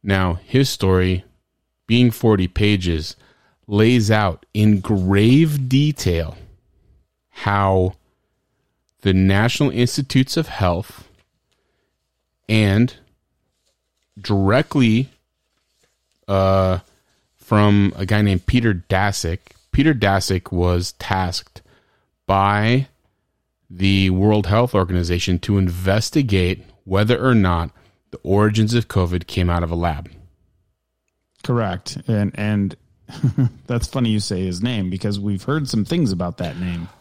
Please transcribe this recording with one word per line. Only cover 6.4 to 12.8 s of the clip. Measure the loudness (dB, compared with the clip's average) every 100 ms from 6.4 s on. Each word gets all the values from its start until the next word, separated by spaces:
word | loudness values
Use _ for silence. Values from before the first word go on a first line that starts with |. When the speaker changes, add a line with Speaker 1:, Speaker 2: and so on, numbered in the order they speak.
| -20 _ _ _ _ _ _ _ _
Speaker 1:
how | -8 -4 0 2 0 -2 -6 _ _ _ _ _ _ _ _ _ _
the | 0
National | 2 4 2 0 0 -2
Institutes | 0 -2 -2 -2 0 0 -2
of | -6
Health | -2 -2 -2 -6 -18 -20 _ _ _ _ _ _ _ _ _ _ _ _ _ -2
and | 2 4 2